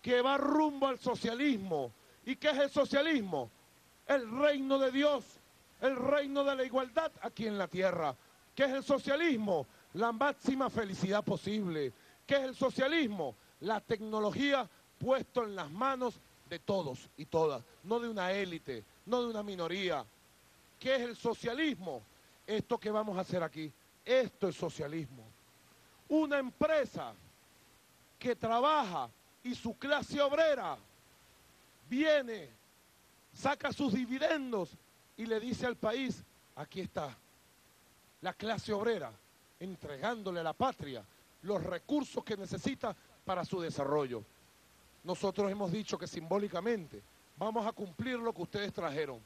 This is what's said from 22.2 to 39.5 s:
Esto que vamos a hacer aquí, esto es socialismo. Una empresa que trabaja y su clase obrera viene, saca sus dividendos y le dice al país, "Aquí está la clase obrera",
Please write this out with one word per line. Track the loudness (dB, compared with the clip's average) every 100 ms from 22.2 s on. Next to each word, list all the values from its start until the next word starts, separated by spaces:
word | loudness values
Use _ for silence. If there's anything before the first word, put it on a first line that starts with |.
| -20 -20 -4
Esto | -4 -2 -2
que | 0
vamos | -2 0 -4
a |
hacer | -2 -2
aquí, | -2 -6 -10 -12 _ _
esto | 2 4 4 0 -2
es | 0
socialismo. | -6 -4 -6 -6 -8 -12 -20 -20 _ _ -20 -20 -20 -20 0
Una | 2 2 0
empresa | -2 0 2 2 0 -4 -10 -12 -20 _ _ -20 _ _ _ _ _ _
que | -4
trabaja | -2 0 2 4 4 2 -2 -6 -10 _ _
y | -8
su | -6 -6 -6
clase | -2 -2 0 0
obrera | 2 4 4 4 -2 -6 -10 -20 -20 _ -20 -20 -20 _ -20 _ -6
viene, | 0 4 4 2 -8 -12 -18 _ _ _ _ _ _ _
saca | -4 -2 0 -2
sus | 0 0
dividendos | 2 0 0 2 0 0 -2 -4 -8 _ _ _ -10
y | -4
le | -2
dice | -2 -2 -2
al | -2
país, | -2 -2 -4 -6 -12 _ _ -14
"Aquí | -12 -8
está | -8 -6 -8 -10 _ _ _ _ _ _ _ _ _ _
la | -8
clase | -4 -4 -4 -2
obrera", | 0 0 0 -4 -12 _ _ _